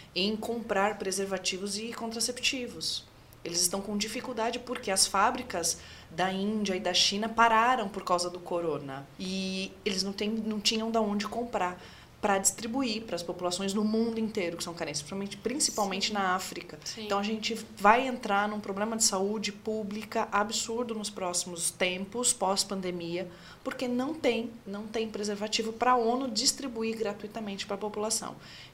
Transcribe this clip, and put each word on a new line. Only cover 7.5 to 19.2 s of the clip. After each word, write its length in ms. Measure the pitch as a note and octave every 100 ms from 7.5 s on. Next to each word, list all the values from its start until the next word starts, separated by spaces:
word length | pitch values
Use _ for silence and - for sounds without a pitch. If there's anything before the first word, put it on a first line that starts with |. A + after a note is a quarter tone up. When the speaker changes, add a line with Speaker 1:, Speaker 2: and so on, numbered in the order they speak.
| A3 A#3+ B3+ G3+
Speaker 1:
por 140 | G3+
causa 260 | - F3+ F3
do 120 | F3
corona. 680 | F3 F3 E3+ C#3+ C#3 C3+ C#3 -
E 500 | F#3+ F#3+ F#3+ F#3+ F#3+ - A3
eles 180 | F#3+
não 100 | F#3+
têm, 180 | G3 G#3
não 280 | A3 G#3+ G#3+
tinham 320 | - A3 A3+
da 100 | A3+
onde 280 | G#3+ G3+ G3+
comprar 520 | A3 A#3+ G#3+ F3+ F3+ - - - -
pra 180 | G#3 G3
distribuir 640 | F#3+ - A#3 B3 B3+ G#3+
pras 200 | - E3+
populações 500 | - F3 F3 F3+ G3
no 120 | G3+ G#3+
mundo 340 | A3 A3+ A3+
inteiro, 380 | A3 A3 F3 E3
que 80 | -
são 100 | E3
carentes, 260 | D#3 D3
principalmente, 360 | - G3 G3+ -
principalmente 720 | A3+ C4+ - - G3 F#3+ G#3
Speaker 2:
Sim. 60 | G#3
Speaker 1:
na 200 | F#3+ F#3
África. 420 | - - - -
Speaker 2:
Sim. 220 | - - G#3+
Speaker 1:
Então, 160 | G3+
a 20 |
gente 320 | G#3 A3 - A3+ - -
vai 320 | G3+ A#3 C4
entrar 400 | B3 G#3+ G3+ G#3
num 100 | G#3+
problema 380 | G#3 G3 G#3+ A3+
de 80 | -
saúde 480 | F#3+